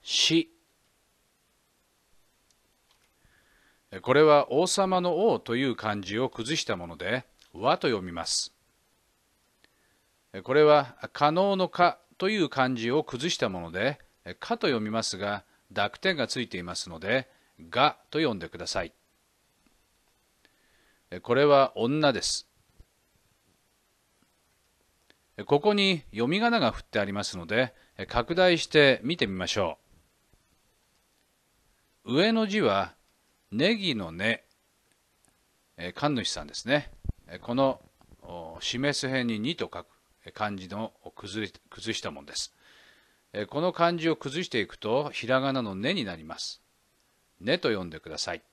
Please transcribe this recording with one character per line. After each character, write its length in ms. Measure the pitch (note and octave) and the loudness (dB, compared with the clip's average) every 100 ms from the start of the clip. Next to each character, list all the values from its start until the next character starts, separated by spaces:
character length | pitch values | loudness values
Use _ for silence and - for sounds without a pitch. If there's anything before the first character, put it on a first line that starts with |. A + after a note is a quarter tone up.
し。 520 | - - - E3 E3 _ _ _ _ _ _ _ _ _ _ _ _ _ _ _ _ _ _ _ _ _ _ _ _ _ _ _ _ _ _ _ _ _ _ | -2 0 4 2 0 _ _ _ _ _ _ _ _ _ _ _ _ _ _ _ _ _ _ _ _ _ _ _ _ _ _ _ _ _ _ _ _ _ _
え、 80 | F#2+ | -8
こ 140 | A#2+ | 4
れ 100 | C3+ | 6
は 300 | D#3 D3 - | 8 8 6
王 140 | C3+ F3+ | 2 2
様 340 | - F#3+ F#3 | 2 2 2
の 260 | F3+ E3 A3 | 2 2 2
王 120 | B2+ | 2
と 160 | - A#2+ | -2 -2
い 80 | C3+ | 0
う 100 | A2 | -2
漢 240 | A2 G#2 | -4 -4
字 200 | F#2 G#2 | -4 -4
を 100 | C3 | -4
崩 260 | - A2+ D#3+ | -4 -6 -4
し 80 | |
た 140 | - F#2+ | -4 -6
も 100 | E2+ | -6
の 80 | D#2+ | -8
で、 300 | F2 B2 - _ _ | -4 -4 -6 _ _
わ 260 | E2 A#2 F3 | -4 0 0
と 100 | D#3 | 0
読 180 | G#2+ F2+ | -2 -4
み 80 | |
ま 120 | E2+ D#2+ | -8 -4
す。 280 | - - _ _ _ _ _ _ _ _ _ _ _ _ _ _ _ _ _ _ | -4 -6 _ _ _ _ _ _ _ _ _ _ _ _ _ _ _ _ _ _
え、 100 | F#2+ | -14
こ 120 | F#2+ | 0
れ 100 | C#3 | 6
は 320 | D3+ D3 C3 - - | 8 8 4 -10 -12
可 200 | - D3 | 2 2
能 240 | E3 G3 F#3+ | 4 2 2
の 120 | F#3 | -2
か 320 | - F3 - _ _ | 4 2 2 _ _
と 120 | F#3+ | -2
い 80 | G#3+ | 0
う 60 | D3+ | 0
漢 280 | C3+ B2+ B2 | 2 0 0
字 160 | A#2 | 0
を 120 | C#3+ | 0
崩 260 | D3 B2 D#3+ | -2 -6 -6
し 80 | - | -2
た 120 | A#2 | -2
も 100 | F2+ | -4
の 100 | E2+ | -8
で、 280 | F2 B2 D3 _ _ | -2 -2 -4 _ _
え、 100 | F2 | -16
か 240 | F2+ - A#3 | -14 -8 -2
と 100 | F#3+ | 0
読 160 | A#2+ | 0
み 60 | G#2+ | -2
ま 140 | A2 | -4
す 140 | G#2+ F#2+ | -4 -4
が、 280 | G2+ G2+ _ _ _ | -4 -6 _ _ _
濁 280 | F#2+ G#2 - | -2 -2 0
点 180 | F#3+ D#3+ | -2 0
が 100 | A#2 | -2
つ 120 | C3 | -4
い 80 | A2+ | -6
て 80 | F#2+ | -8
い 60 | |
ま 120 | F2 E2+ | -8 -10
す 140 | F#2+ | -10
の 100 | E2 | -8
で 300 | F#2+ B2+ B2 _ _ _ E2 | 0 0 -2 _ _ _ -6
「が」 280 | A#2+ C#3+ - _ | 2 2 2 _
と 80 | D3+ | -2
読 160 | D#3 G2+ | -2 -2
ん 40 | |
で 100 | E2 | -8
く 80 | F2 | -12
だ 100 | E2 | -6
さ 160 | G2 | -4
い。 100 | F2 _ _ _ _ _ _ _ _ _ _ _ _ _ _ _ _ _ _ _ _ _ _ | -6 _ _ _ _ _ _ _ _ _ _ _ _ _ _ _ _ _ _ _ _ _ _
え、 120 | F2+ | -14
こ 140 | - A#2+ | 0 4
れ 100 | D3 | 6
は 260 | C#3+ C3+ - | 8 6 2
「女」 340 | A2+ D3+ D3 | -2 2 2
で 100 | A2+ | 2
す。 260 | - - - _ _ _ - _ _ _ _ _ _ _ _ _ _ _ _ _ _ _ _ _ _ _ _ _ _ _ _ - | -4 -6 -8 _ _ _ -20 _ _ _ _ _ _ _ _ _ _ _ _ _ _ _ _ _ _ _ _ _ _ _ _ -16
え、 60 | |
こ 180 | G2+ D3 | 0 4
こ 120 | G#3 | 4
に 300 | G#3 G3 F3 - | 4 4 2 -4
読 160 | G2+ A#2+ | -2 0
み 120 | F#3+ | 2
仮 120 | A#3 | 2
名 80 | A#3 | 2
が 120 | B2 | 0
振 100 | - | -2
っ 40 | - | -4
て 140 | A2+ | -2
あ 60 | G2+ | -2
り 80 | |
ま 100 | G2+ | -4
す 140 | G2 F#2 | -6 -8
の 80 | E2 | -2
で、 280 | A2 B2+ - _ - | 0 0 -4 _ -14
え、 80 | F#2+ | -2
拡 300 | A#2+ A#2 E3+ | -2 0 4
大 220 | F3+ E3+ | 4 4
し 100 | - | 4
て 320 | D#3 C#3+ A#2+ | 6 8 6
見 120 | A#2 E3+ | 0 -2
て 120 | G#2+ | -2
み 60 | |
ま 140 | F#2+ F2+ | -2 -4
し 100 | G#2+ | 0
ょ 200 | F2+ D2 _ - _ _ _ _ _ _ _ _ _ _ _ _ _ _ _ _ _ _ _ _ | -2 -4 _ -20 _ _ _ _ _ _ _ _ _ _ _ _ _ _ _ _ _ _ _ _
う。 120 | - C3 | -2 2
上 160 | G#3 | 4
の 140 | A3+ A3 | 2 0
字 120 | G#3 | 2
は、 340 | C3 G2 F#2 _ _ _ _ _ _ | 2 2 0 _ _ _ _ _ _
ネ 280 | G#2 F3 A3+ | 0 0 2
ギ 180 | F#3 A#2 | -2 -2
の 160 | F2 | -6
根、 320 | E2 G#2+ A2+ _ _ _ _ _ _ _ _ _ _ _ _ _ - | -2 -2 -2 _ _ _ _ _ _ _ _ _ _ _ _ _ -12
え、 160 | F2 | -12
神 320 | - D3 C3 F#2 | -4 -2 0 -4
主 60 | |
さ 120 | - | -6
ん 40 | D2 | -10
で 60 | |
す 140 | - A2+ | -12 0
ね。 240 | D3 - - - - - | -2 -2 -10 -10 -10 -18
え、 120 | F2+ | -16
こ 160 | - B2 | -6 0
の、 260 | C3+ B2+ _ _ _ - | 0 0 _ _ _ -20
お、 360 | E2+ F2 E2 E2 | -16 -14 -14 -10
示 400 | - B2 C#3+ C#3+ | -8 -2 -2 -2
す 80 | C3 | -4
辺 180 | C3 A#2+ | -2 -2
に 140 | A2 | -4
に 160 | A#2 E3+ | -4 -6
と 160 | E2+ | -8
書 120 | F2 - | -8 -16
く、 20 | _ _ _ - | _ _ _ -20
え、 60 | |
漢 260 | - G#2 G2+ | -6 -6 -6
字 100 | F#2 | -10
の 260 | G2+ A2+ _ F2 - | -10 -10 _ -20 -16
崩 320 | G2+ G#2 G2+ | -10 -8 -8
れ、 60 | - _ | -10 _
崩 240 | - A2 | -12 -8
し 80 | A2 | -6
た 100 | F#2+ | -8
も 100 | D2+ | -12
の 60 | C#2+ | -12
で 80 | - | -10
す。 180 | - _ - - - _ _ _ _ | -10 _ -20 -20 -20 _ _ _ _
え、 120 | G#2 G2+ | -8 -6
こ 160 | C#3+ | -2
の 120 | F3+ | -2
漢 240 | E3+ E3+ E3+ | 2 2 2
字 120 | D#3+ | -2
を 60 | D#3 | -2
崩 280 | C#3 E3+ | -4 -6
し 60 | F3+ | -4
て 100 | A#2 | -2
い 80 | G2+ | -4
く 100 | - | -6
と、 320 | G#2+ B2+ D3 | -2 -2 -2
ひ 160 | - A2+ | -8 0
ら 120 | C3 | 0
が 120 | C#3 | 0
な 80 | C3+ | -2
の 140 | A2+ F#2+ | -4 -4
根 180 | A#2+ | -4
に 120 | F#3+ G#2 | -4 -6
な 100 | E2 | -8
り 80 | |
ま 140 | D#2+ D#2+ | -12 -12
す。 220 | - - _ _ _ _ _ _ _ _ | -12 -12 _ _ _ _ _ _ _ _
根 200 | G2 F3 | -2 0
と 80 | D3 | 0
読 180 | G#2 F2+ | -2 -4
ん 40 | |
で 100 | D#2+ | -12
く 100 | - | -12
だ 80 | D2+ | -8
さ 160 | - | -8
い。 80 | E2+ _ | -8 _